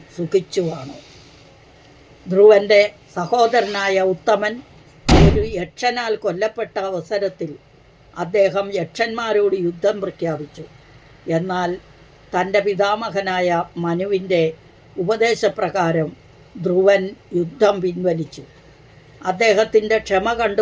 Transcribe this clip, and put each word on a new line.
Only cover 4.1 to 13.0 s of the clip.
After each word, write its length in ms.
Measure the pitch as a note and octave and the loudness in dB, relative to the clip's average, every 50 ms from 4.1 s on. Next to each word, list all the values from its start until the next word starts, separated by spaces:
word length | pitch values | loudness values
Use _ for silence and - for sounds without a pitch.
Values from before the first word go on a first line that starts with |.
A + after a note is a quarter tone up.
ഉത്തമൻ 420 | F#3 F3 - A3+ G#3+ G3+ G#3 G#3+ A3+ B3 - - - - - - - - - - - - - - | -2 -2 0 0 0 0 0 -4 -6 -8 -14 -20 -20 -20 -20 -20 -20 -10 0 4 6 6 6 6
ഒരു 160 | - - G#3 - A3 F3 | 6 4 -2 -2 -4 -6
യക്ഷനാൽ 540 | F3+ E3+ _ - B3 B3 A#3+ B3 A#3+ A3+ G#3+ | -8 -8 _ -2 -2 -2 -2 -2 -4 -4 -4
കൊല്ലപ്പെട്ട 600 | G#3+ G#3+ G3+ E3+ F3+ G#3+ A3 G#3+ A#3 G#3+ - - G#3+ F#3+ F#3+ | -2 -2 -4 -2 -2 -2 -4 -2 -4 -8 -6 -6 -6 -6 -4
അവസരത്തിൽ 640 | F#3+ F3 D#3+ - A3 G3+ G3 F#3+ F#3+ - E3+ D#3 C#3+ - _ _ _ _ _ _ _ _ _ _ - | -6 -6 -6 -4 -4 -4 -4 -4 -6 -6 -10 -10 -10 -14 _ _ _ _ _ _ _ _ _ _ -10
അദ്ദേഹം 520 | E3 F3 E3 F#3+ G#3 G3 F#3+ F3+ G3 G3 G3 G3 F#3 | -10 -8 -2 2 2 2 2 2 -2 -4 -4 -4 -6
യക്ഷന്മാരോട് 760 | E3 E3 - - A3+ A3+ A3 A#3+ A#3 A3+ G#3+ G#3 G3+ G3 F#3+ G3 F3 | -6 -6 -4 -4 -4 -4 -4 -6 -4 -2 0 2 2 2 0 0 -2
യുദ്ധം 300 | E3+ F3 E3+ - G3+ G#3 G#3 | -4 -4 0 0 0 0 0
പ്രഖ്യാപിച്ചു. 640 | F#3+ F#3+ - - E3+ E3 D#3 C#3 D3+ D3 - - D#3 - - - - - - - - - - - - - E3 E3 | -6 -8 -8 -6 -6 -4 -4 -6 -8 -12 -16 -18 -20 -20 -20 -20 -20 -20 -20 -20 -20 -20 -20 -18 -8 -4 -2 -2
എന്നാൽ 320 | F3 F#3+ F3+ F#3 F3+ F3 F3+ G3 - - - - - - _ _ _ - - | -2 -2 -4 -2 -2 -4 -4 -6 -10 -20 -20 -20 -20 -20 _ _ _ -6 -2
തൻ്റെ 260 | F3+ F#3 F#3+ G3 G#3 F#3 G#3 | -2 -2 0 0 0 0 0
പിതാമഹനായ 840 | G3 F3 G3+ G3+ G#3 A3 | 0 0 0 0 0 -2